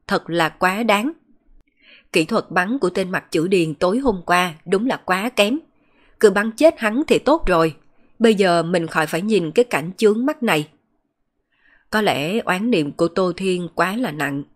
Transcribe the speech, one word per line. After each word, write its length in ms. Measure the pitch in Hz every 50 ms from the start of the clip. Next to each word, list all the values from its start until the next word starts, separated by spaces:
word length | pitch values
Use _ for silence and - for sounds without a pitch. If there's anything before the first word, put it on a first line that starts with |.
| _
thật 240 | - 196 175 - -
là 180 | 165 170 160 156
quá 340 | - - 185 185 190 208
đáng. 300 | 240 220 202 202 220 302 339 - _ _ _ _ _ _ - - _ _ _ _ _ _ - - _ _
Kỹ 120 | - - 160
thuật 260 | - 226 196 - -
bắn 280 | - 185 180 202 247 277
của 120 | - 180
tên 200 | - 208 190 180
mặt 140 | 190 156 - _
chữ 180 | - 165 156 185
Điền 260 | 202 185 165 160 143
tối 240 | - 180 180 202 254
hôm 240 | 277 254 202 180 -
qua 280 | - 175 180 180 180 151 - -
đúng 200 | 170 196 196 226
là 100 | 262 180
quá 320 | - _ - 180 190 202 247
kém. 300 | - - 202 208 262 320 - _ _ _ _ _ _ _ _ _ _ -
Cứ 100 | - 208
bắn 200 | 190 202 208 226
chết 280 | 214 - 294 330 320 -
hắn 240 | 226 208 214 262 320
thì 120 | - 214 -
tốt 240 | - 262 302 320 -
rồi, 300 | 190 180 165 165 160 - - _ _ _ _ _ _ _ -
bây 160 | 226 233 220
giờ 280 | 190 196 180 170 170
mình 240 | 165 170 185 175 165
khỏi 200 | 160 - 170 156
phải 160 | 156 - 165
nhìn 280 | 190 220 220 190 170 156
cái 140 | 151 240 247
cảnh 260 | - - 151 160 175 185
chướng 300 | - 220 208 214 233 247
mắt 160 | 302 302 302
này. 260 | 240 214 165 151 147 - _ _ _ _ _ _ _ _ _ _ _ _ _ _ _ _ _ _ _ _ _ _ _ _
Có 120 | - 214
lẽ 360 | 208 175 123 131 143 165 202 233
oán 320 | - - 180 185 214 247
niệm 220 | 233 170 147 143
của 160 | 139 - 170 170
Tô 240 | - 196 185 180 180
Thiên 320 | - 190 190 180 180 175 165 -
quá 220 | - 170 185 196
là 140 | 240 262 180
nặng, 320 | 147 151 143 143 139 143 139 - _